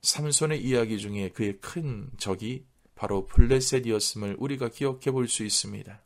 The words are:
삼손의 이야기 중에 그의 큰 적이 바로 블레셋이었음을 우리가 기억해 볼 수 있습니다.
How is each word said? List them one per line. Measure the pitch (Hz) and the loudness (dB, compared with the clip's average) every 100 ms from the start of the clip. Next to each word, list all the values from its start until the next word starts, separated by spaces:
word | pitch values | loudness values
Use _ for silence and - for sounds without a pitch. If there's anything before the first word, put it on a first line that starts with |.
삼손의 | - - 151 143 156 151 | -2 -2 0 0 0 0
이야기 | 123 127 113 110 | 0 2 2 -2
중에 | 104 104 95 | -4 -4 -6
그의 | - 107 98 | -2 -4 -4
큰 | - - 156 113 101 - | -8 -6 -6 -6 -10 -10
적이 | - 95 107 127 - _ _ - | -4 -4 -4 -8 -12 _ _ -10
바로 | 104 101 98 | -2 -2 4
블레셋이었음을 | - 120 131 131 131 120 107 - - 104 98 | 8 10 8 2 -2 0 0 -2 -4 -8 -6
우리가 | 135 139 123 | -6 -6 -6
기억해 | - 139 131 - | -4 -4 -2 -2
볼 | 131 120 | -2 0
수 | - 107 | -2 -2
있습니다. | - 104 101 - 101 | -2 -4 -10 -14 -20